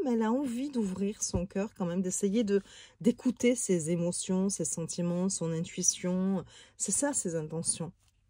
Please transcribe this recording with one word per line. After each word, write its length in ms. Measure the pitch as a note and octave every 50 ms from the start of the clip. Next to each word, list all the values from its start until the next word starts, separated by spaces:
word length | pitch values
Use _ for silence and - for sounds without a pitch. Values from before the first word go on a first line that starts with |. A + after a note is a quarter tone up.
| F4+
mais 80 | C4 A#3+
elle 100 | A3+ A3+
a 80 | A3
envie 380 | A#3 C4+ D4 B3+ A#3 A#3+ C4+ D4
d'ouvrir 540 | C#4+ A#3+ G#3+ F#3+ F#3 F#3+ G3+ G3+ A3 - -
son 240 | - - F#3 F3
cœur 240 | - - G3 G3 A3 -
quand 120 | - F#3+
même, 160 | E3+ E3+ F#3 F#3
d'essayer 420 | F#3 F3+ - - G3+ F#3+ A#3+ A#3+
de, 160 | G3 G3+ G3 - - - - - - - _
d'écouter 540 | D#3+ A3+ A#3+ - - B3+ - - - A#3+ B3+
ses 360 | - - - F#3+ E3+ D3+ D#3
émotions, 600 | F3 E3+ E3+ F3 F3+ - - - F#3 F#3 F#3+ G3+
ses 160 | - - E3+
sentiments, 640 | - - - E3 D#3 - - F3 F3 F3 F3 F#3 G3
son 200 | F#3+ - E3+ E3
intuition. 920 | E3 D#3+ E3+ - - - F3 - - - - F3+ F3+ F#3 F#3 F#3+ G3 F3+ - - - - - - _
C'est 160 | - - - G3
ça 220 | - C#4+ C#4+ C#4
ses 200 | - - F#3+ D#3+
intentions 560 | E3 D3+ D#3 D#3+ E3 - - - - E3 - - _ _ _ _ _ _ _